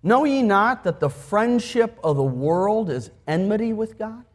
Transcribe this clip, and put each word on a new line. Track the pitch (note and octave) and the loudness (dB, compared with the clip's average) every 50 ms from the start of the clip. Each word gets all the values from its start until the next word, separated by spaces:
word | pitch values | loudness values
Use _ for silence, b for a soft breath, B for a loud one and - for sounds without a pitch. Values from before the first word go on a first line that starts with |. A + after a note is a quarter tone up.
| - | 2
know | E3 A3+ B3+ D4+ | 4 2 4 4
ye | D4 C4+ C4+ B3+ | 2 2 2 2
not | G#3+ G3+ G3 G#3 A#3 C4 B3+ - | 4 4 4 4 2 0 -2 -4
that | F3+ E3 - | -4 -2 -2
the | - C#3 | -2 -4
friendship | C#3 - - - - G#3 A3 A#3+ A#3+ A#3+ A#3 - - B3 A3+ A3 A3+ - - | -4 -6 -10 -2 0 0 2 2 2 0 0 -2 0 0 0 0 -2 -4 -2
of | D#3+ D3 | -2 0
the | C#3 C3+ | 0 0
world | C3+ B2+ B2 C3+ D3+ E3+ F3+ F#3 G3+ G#3+ A3+ A3+ F3+ | -2 -2 -2 -2 0 0 2 2 0 0 0 -2 -2
is | C#3 B2+ A2+ - - - _ - | -4 -6 -6 -10 -18 -18 _ -2
enmity | D#3 E3+ F#3+ G3 G#3 G#3+ A3+ A#3 A3+ | -2 0 0 0 0 0 -2 -2 -2
with | G#3+ A3 A3 A3 | -4 -4 -6 -6
God? | - G#3+ A3 A3 A#3+ B3 _ | -10 -12 -12 -12 -16 -20 _